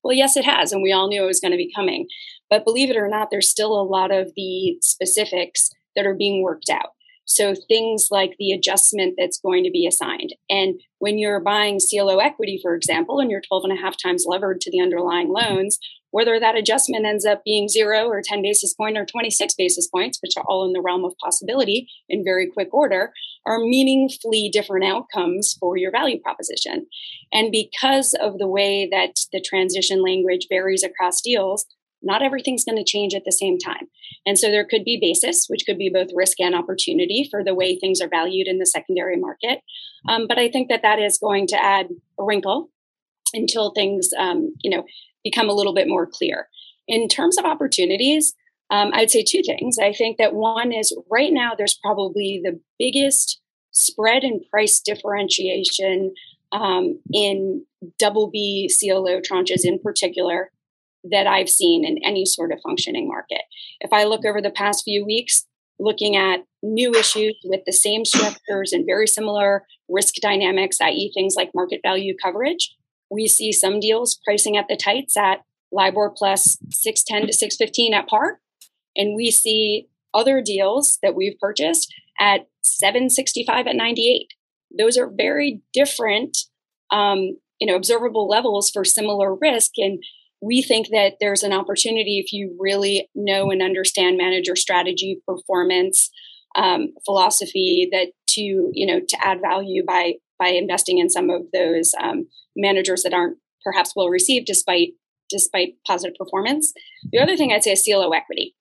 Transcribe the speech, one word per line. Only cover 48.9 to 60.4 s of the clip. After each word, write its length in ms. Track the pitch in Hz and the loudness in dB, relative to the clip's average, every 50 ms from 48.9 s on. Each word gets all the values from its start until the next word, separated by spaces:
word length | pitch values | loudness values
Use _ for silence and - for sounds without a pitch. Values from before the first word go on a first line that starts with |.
| - | 2
I'd 180 | - 226 220 | 2 2 4
say 120 | - 226 214 | 4 2 2
two 180 | - - 403 349 | 2 0 0 0
things. 320 | - - - 190 247 233 226 | 0 -4 -4 -4 -6 -2 2
I 120 | 202 202 | 0 0
think 260 | 208 - 233 226 220 | 2 0 -2 -2 2
that 160 | - 220 202 - | 2 2 2 2
one 380 | 208 214 226 226 226 240 247 | 0 -2 0 0 0 -2 -2
is 240 | 233 220 214 - 220 226 - _ | -2 0 -2 -2 -2 -4 -6 _
right 240 | 214 240 294 359 330 | 0 2 2 2 2
now 200 | 254 240 240 226 | 2 0 -2 -2
there's 220 | 220 202 202 - - | -2 -2 -2 -2 -2
probably 600 | - 202 208 196 196 185 170 208 202 196 202 185 170 | 0 -2 0 0 -2 -2 -2 -4 -4 -4 -4 -4 -4
the 160 | 190 170 165 _ _ _ | -6 -6 -8 _ _ _
biggest 640 | _ 233 262 - 277 277 277 269 - - - - _ _ _ _ _ _ _ | _ -4 0 2 2 2 2 2 2 0 -2 -4 _ _ _ _ _ _ _
spread 520 | - - - - - - 214 226 233 262 262 | 0 0 0 0 0 2 2 4 4 4 2
and 200 | 262 226 196 - _ | 0 -2 -4 -6 _
price 280 | - 208 214 208 - - | 0 2 4 4 2 2
differentiation, 1300 | - 208 208 208 - - 202 202 196 185 - - 190 185 - - 185 180 - - 190 190 185 185 196 190 190 - - - _ _ _ _ | 0 -2 -6 -4 -4 -4 -2 -2 0 0 -2 -2 -2 -2 -2 -2 -2 -2 -2 0 0 0 0 0 -2 -4 -6 -10 -20 -20 _ _ _ _
um, 480 | - 208 214 196 180 185 185 175 151 - _ - - | -6 -2 0 0 0 0 0 -2 -4 -6 _ -4 0
in 520 | 214 208 202 196 196 190 190 185 - - _ _ _ 190 170 _ | 0 2 2 0 -2 -2 -4 -4 -6 -8 _ _ _ -20 -18 _
double 320 | - 220 208 202 214 214 196 | 0 0 2 2 2 0 0
B 400 | 185 214 208 202 196 196 196 180 | -2 -4 -2 -2 -2 -2 -2 0
C 200 | - - 208 196 | 0 0 2 2
L 180 | 185 190 190 | 2 2 2
O 120 | 180 180 185 | 0 -2 -2
tranches 420 | 185 - 196 180 185 180 - 214 175 | -2 -2 -2 0 0 0 0 2 2
in 160 | 175 190 180 | 2 0 0
particular 720 | - 214 - - 202 180 - 180 185 180 180 180 | -4 -4 -2 -2 -2 -2 -2 -2 -2 -2 -2 -4